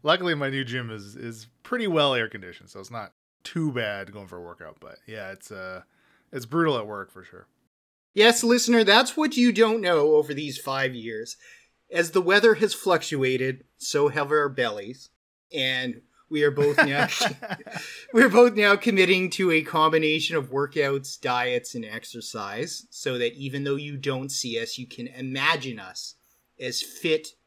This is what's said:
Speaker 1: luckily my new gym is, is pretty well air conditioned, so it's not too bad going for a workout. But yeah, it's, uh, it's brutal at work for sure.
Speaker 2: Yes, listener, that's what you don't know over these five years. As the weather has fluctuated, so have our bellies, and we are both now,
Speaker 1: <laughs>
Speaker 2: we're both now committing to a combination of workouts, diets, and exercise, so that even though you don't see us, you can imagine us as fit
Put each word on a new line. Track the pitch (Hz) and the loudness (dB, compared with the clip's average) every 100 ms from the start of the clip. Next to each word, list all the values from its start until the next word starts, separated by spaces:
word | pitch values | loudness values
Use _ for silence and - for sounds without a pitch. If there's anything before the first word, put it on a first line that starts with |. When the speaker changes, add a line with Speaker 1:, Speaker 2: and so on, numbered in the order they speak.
Speaker 1:
luckily | 147 180 180 151 | 2 2 2 -2
my | 139 | -2
new | 135 127 | -4 -6
gym | 123 120 | -6 -8
is, | 110 101 107 | -12 -16 -14
is | 117 113 110 _ | -14 -14 -20 _
pretty | - 240 214 | -8 -4 0
well | 160 143 | 2 2
air | 127 110 | 2 -2
conditioned, | 107 92 87 92 | -8 -18 -20 _
so | - | -20
it's | 95 | -16
not | 117 98 _ _ _ | -14 -16 _ _ _
too | - 170 156 | -10 -4 -4
bad | 123 110 101 98 | -2 -4 -4 -10
going | 101 95 | -16 -16
for | 87 | -16
a | |
workout. | 87 85 80 - | -16 -16 -18 -20
But | - - - | -20 -20 -18
yeah, | 110 95 | -16 -14
it's, | 98 - | -16 -16
uh, | 101 92 92 _ _ _ _ _ | -14 -14 -14 _ _ _ _ _
it's | 135 117 | -14 -6
brutal | 156 160 127 | -2 0 0
at | 107 | -4
work | 104 95 | -10 -14
for | 92 | -18
sure. | 92 - - _ _ _ _ _ _ | -20 -20 -20 _ _ _ _ _ _
Speaker 2:
Yes, | - 220 233 | 4 6 6
listener, | 233 240 233 233 | 4 2 4 4
that's | 202 214 254 - | 6 6 4 0
what | 311 - | -2 4
you | 240 | 2
don't | 202 220 226 | 6 4 4
know | 185 170 147 151 | 2 4 6 4
over | 143 | 4
these | 143 151 131 | -4 -6 -8
five | - 135 135 | -6 -2 -2
years. | 123 113 110 117 - - - _ _ _ | -4 -10 -10 -12 -16 -20 -20 _ _ _
As | 165 170 | -2 0
the | 190 | 0
weather | 175 202 226 220 | 4 6 6 4
has | 208 | 2
fluctuated, | - 190 170 - 147 131 131 131 135 _ _ | -2 0 0 0 -2 0 0 -4 -6 _ _
so | - 147 143 | -6 0 0
have | 147 143 | 0 0
our | 151 143 | 0 0
bellies, | 131 120 104 101 127 - _ _ _ _ | -2 -4 -4 -12 -16 -20 _ _ _ _
and | 151 131 127 127 117 _ _ _ | -6 -4 -2 -4 -8 _ _ _
we | 151 | 0
are | 147 | 0
both | 139 147 147 | 2 0 2
now, | 302 139 - - 233 - 220 190 | 2 2 -2 0 -2 -4 -12 -12
Speaker 1:
<laughs> | - 233 - - - | -12 -14 -14 -18 0
Speaker 2:
we're | 226 202 | 4 6
both | 202 247 214 | 8 6 6
now | 208 202 | 4 4
committing | 226 196 180 185 185 | 2 4 4 4 0
to | - 185 | 0 2
a | 160 | 2
combination | 156 160 156 160 156 156 151 165 | 2 2 4 4 2 0 -2 -4
of | 135 | -4
workouts, | 135 143 151 139 139 135 - | -4 -4 0 0 -2 -6 -8
diets, | 131 123 123 123 - 123 | -2 -2 0 -2 -4 -12
and | 107 | -10
exercise, | 110 - 117 - 113 101 104 135 - - | -12 -14 -16 -12 -10 -10 -8 -8 -10 -16
so | - 139 123 | -10 -6 -2
that | 117 | -4
even | 123 135 139 | -4 -8 -6
though | 139 139 | -4 -4
you | 147 139 | -6 -8
don't | 139 131 135 | -6 -6 -6
see | - 123 113 | -8 -6 -6
us, | 117 - | -6 -10
you | 123 | -14
can | - 120 | -14 -14
imagine | 127 131 135 143 160 131 110 | -10 -8 -2 0 0 -4 -12
us | 95 92 - - _ _ _ _ | -14 -16 -16 -20 _ _ _ _
as | 127 123 | -8 -8
fit | - - 165 156 156 _ | -10 -6 -2 -2 -4 _